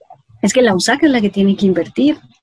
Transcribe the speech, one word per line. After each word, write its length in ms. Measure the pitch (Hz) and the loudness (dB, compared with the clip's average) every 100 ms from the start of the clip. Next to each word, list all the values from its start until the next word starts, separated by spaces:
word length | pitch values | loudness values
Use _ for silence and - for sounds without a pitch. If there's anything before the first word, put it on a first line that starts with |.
| - - _ _ | -20 -20 _ _
Es 120 | 202 | -2
que 80 | 254 | 2
la 140 | 240 185 | 2 0
usac 260 | 196 285 | -2 0
es 60 | 311 | 0
la 120 | 247 | 0
que 80 | 202 | -2
tiene 260 | 196 196 196 | 0 0 2
que 100 | 196 | 0
invertir, 520 | 170 160 - 277 302 - _ | 0 -4 -2 -2 -2 -8 _